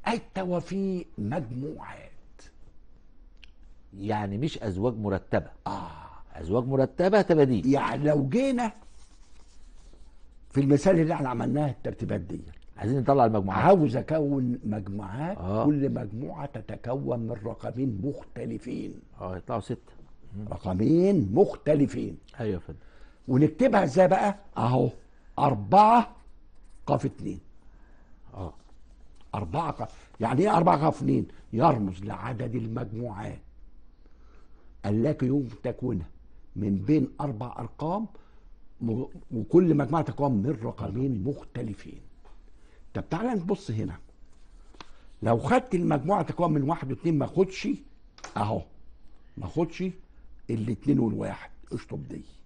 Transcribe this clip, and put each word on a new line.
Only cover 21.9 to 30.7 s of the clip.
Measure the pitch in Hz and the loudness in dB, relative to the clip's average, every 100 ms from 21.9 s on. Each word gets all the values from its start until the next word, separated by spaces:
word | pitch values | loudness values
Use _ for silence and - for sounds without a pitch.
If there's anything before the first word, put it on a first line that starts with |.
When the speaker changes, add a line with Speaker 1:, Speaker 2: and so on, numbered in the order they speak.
| 123 107 82 - - | 0 -6 -8 -16 -6
Speaker 2:
أيوة | 110 | -4
يا | 90 | -4
فندم. | - - - - - - - | -6 -16 -18 -20 -20 -14 0
Speaker 1:
ونكتبها | 127 147 - 262 208 | 4 4 6 4 6
ازاي | 165 127 180 | 4 6 6
بقى؟ | 190 208 196 - - | 6 2 -2 -10 -2
أهو، | 117 131 131 - - - - - | 2 4 2 -2 -20 -20 -12 0
أربعة | 139 113 101 190 214 240 226 - - - - - - - - | 2 2 6 8 10 8 4 -8 -20 -20 -20 -20 -20 -14 -2
قاف | 139 | 0
اتنين. | - - 104 - - - - - - - - - - | 0 -4 -10 -10 -14 -20 -20 -20 -20 -20 -20 -20 -16
Speaker 2:
آه. | 95 85 - - - - - - - - | -12 -12 -12 -20 -20 -20 -20 -20 -20 -10
Speaker 1:
أربعة | 101 87 143 160 | -8 -4 -4 -4
ق-، | - 110 - - - | -6 -10 -12 -20 -6
يعني | 113 127 | 0 2
إيه | 208 170 | 4 4
أربعة | 170 | 4